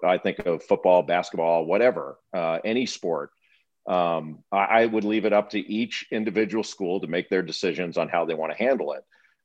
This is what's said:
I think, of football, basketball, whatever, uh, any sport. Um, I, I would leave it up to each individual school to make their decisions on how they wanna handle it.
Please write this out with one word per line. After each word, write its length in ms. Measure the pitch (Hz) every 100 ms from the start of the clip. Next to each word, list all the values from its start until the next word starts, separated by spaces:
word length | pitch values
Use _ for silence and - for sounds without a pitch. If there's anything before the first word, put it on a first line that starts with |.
| 90
I 120 | 90
think, 220 | 98 - -
of 180 | 80
football, 400 | - 98 92 90
basketball, 640 | 76 87 85 87 82 85 80
whatever, 520 | 98 120 87 69 67 _
uh, 260 | 92 82 82
any 220 | 104 117 127
sport. 460 | - 92 80 73 _ _ _ _ _ -
Um, 520 | 90 87 82 78 76 _
I, 340 | 98 98 113
I 20 | 113
would 180 | 110
leave 220 | 104 110 104
it 80 |
up 160 | 104 104
to 100 | 107
each 480 | - 107 117 - -
individual 520 | 117 110 95 107 107
school 380 | 104 - 92 95
to 60 | 80
make 220 | 87 -
their 120 | 95
decisions 560 | 87 80 95 80 90 85
on 100 | 80
how 160 | 87
they 120 | 82 80
wanna 200 | 80 76
handle 380 | 117 131 73
it. 100 | 71 - _ _ _